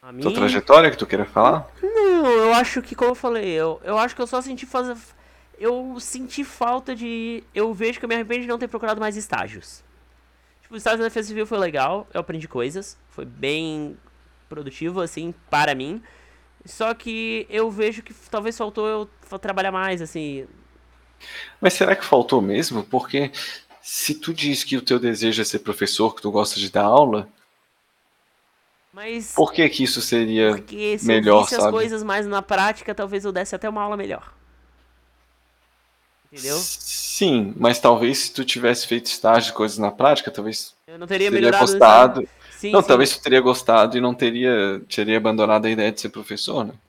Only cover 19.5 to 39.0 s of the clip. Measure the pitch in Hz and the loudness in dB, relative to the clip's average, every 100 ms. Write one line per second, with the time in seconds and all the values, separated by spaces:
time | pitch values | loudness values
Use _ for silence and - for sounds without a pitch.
19.5 | 190 190 185 190 180 160 170 151 139 131 | -4 -2 -2 -4 -4 -8 -10 -8 -10 -14
20.5 | - _ _ _ _ _ _ - - - | -20 _ _ _ _ _ _ -20 -18 -18
21.5 | _ 190 - 190 190 - 135 120 127 98 | _ 0 2 0 0 2 2 4 2 2
22.5 | 104 160 117 101 127 - 139 139 - - | -2 -2 -6 -4 -6 -4 -4 -4 -8 -14
23.5 | - _ - - - - 151 - 160 147 | -14 _ -20 -12 -8 -6 -6 -6 -6 -4
24.5 | 139 - 135 123 120 120 110 113 110 107 | -4 -2 -4 0 0 0 0 0 0 -2
25.5 | 104 - 101 101 - - - 104 101 98 | -4 -6 -4 -4 0 -2 0 -4 -2 -2
26.5 | - 98 95 104 123 143 107 95 _ _ | -4 -4 0 6 6 6 0 -6 _ _
27.5 | _ _ _ _ _ _ _ _ _ _ | _ _ _ _ _ _ _ _ _ _
28.5 | _ _ _ _ 190 214 233 214 - 160 | _ _ _ _ -16 -10 -10 -6 0 0
29.5 | - 156 - 127 131 - 120 113 110 110 | 4 2 2 -2 -2 -2 0 0 2 2
30.5 | 104 - 202 208 214 113 110 107 104 101 | 2 -6 -8 -4 -2 2 2 8 6 6
31.5 | 240 - 220 226 220 214 196 208 202 196 | 2 2 2 -2 -4 -4 -4 -2 -4 -2
32.5 | 190 202 214 - 208 196 196 202 185 190 | 0 0 -2 -8 -8 -6 -6 -6 -6 -6
33.5 | 190 220 214 208 208 196 - - _ _ | -8 -8 -6 -6 -6 -8 -10 -14 _ _
34.5 | _ _ _ _ _ _ _ _ _ _ | _ _ _ _ _ _ _ _ _ _
35.5 | _ _ _ _ _ _ _ _ 143 131 | _ _ _ _ _ _ _ _ -12 -6
36.5 | 151 185 - - - - - 190 127 98 | -6 -6 -10 -10 -10 -8 -2 2 2 -2
37.5 | - 120 120 - 117 117 135 - - 127 | 2 2 4 4 4 2 -2 -4 -6 -6
38.5 | 123 120 123 - 117 | 0 0 0 -2 -4